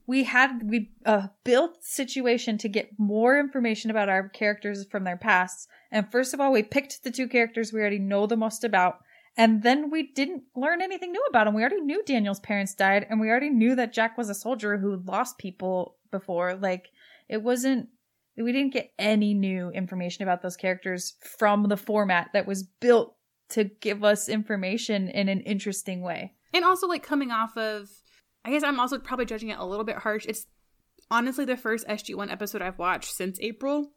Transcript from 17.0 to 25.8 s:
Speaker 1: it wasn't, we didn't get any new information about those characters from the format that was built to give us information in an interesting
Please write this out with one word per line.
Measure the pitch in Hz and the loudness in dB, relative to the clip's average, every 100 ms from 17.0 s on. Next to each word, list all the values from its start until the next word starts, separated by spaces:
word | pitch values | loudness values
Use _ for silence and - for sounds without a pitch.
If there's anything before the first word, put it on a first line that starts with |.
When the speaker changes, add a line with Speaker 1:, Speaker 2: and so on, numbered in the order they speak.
| _ - - | _ -20 -8
Speaker 1:
it | 220 | -4
wasn't, | 226 247 262 254 - _ _ _ _ - | 0 0 2 0 -2 _ _ _ _ -4
we | 233 | 0
didn't | 262 277 | 0 0
get | 254 - - | -2 -4 -2
any | 208 214 208 | 2 4 4
new | 202 196 185 175 | 2 2 -2 -4
information | 190 185 185 180 - | -4 -4 -4 -6 -4
about | 190 180 | -2 -2
those | 185 180 | -2 -4
characters | 185 185 190 180 - - - - | -2 -2 -4 -6 -8 -12 -18 2
from | 208 208 208 | 4 4 4
the | 202 | 0
format | - 214 196 175 - | 0 0 4 2 2
that | 202 196 | -2 0
was | 196 | -4
built | 190 _ 240 233 - _ _ _ _ | -8 _ 6 6 4 _ _ _ _
to | 226 202 | -2 -2
give | - 214 202 | -2 -4 2
us | 208 208 - | 4 4 0
information | 214 214 202 185 226 - 202 185 | -4 -2 -4 -2 -4 -2 -2 0
in | 202 196 | 0 0
an | 190 | 0
interesting | - 196 202 190 | -2 -4 -4 -6